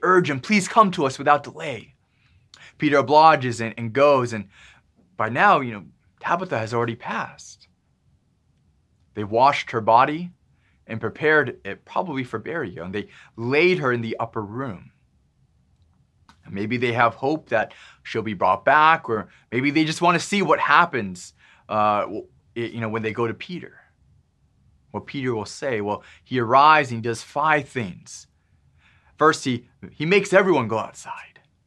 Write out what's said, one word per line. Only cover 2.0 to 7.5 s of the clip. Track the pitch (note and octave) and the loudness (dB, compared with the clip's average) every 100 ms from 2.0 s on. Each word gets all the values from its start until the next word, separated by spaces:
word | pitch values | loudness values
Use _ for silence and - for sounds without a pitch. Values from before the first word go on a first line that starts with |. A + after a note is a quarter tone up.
| _ _ _ _ _ - - _ | _ _ _ _ _ -20 -20 _
Peter | C#3+ C#3+ | 2 2
obliges | B2 D3+ D#3+ D3 B2 A2 | 4 6 8 6 0 -6
and, | A2+ - | -8 -8
and | A#2 | -4
goes, | A#2+ D3 C3+ A#2+ | 4 4 4 2
and | G#2+ F#2 _ - _ _ _ _ - | -6 -12 _ -20 _ _ _ _ -6
by | A2 | -4
now, | C3+ G3+ D#3+ | 2 4 4
you | B2 | 0
know, | G#2 - _ _ _ | -10 -16 _ _ _
Tabitha | - F3 F3+ B2 | -6 -6 -4 -6
has | A2 A#2+ | -4 -2
already | A#2+ A#2 | -4 -6
passed. | E3+ G#3+ C#3 - - | -8 -8 -10 -14 -20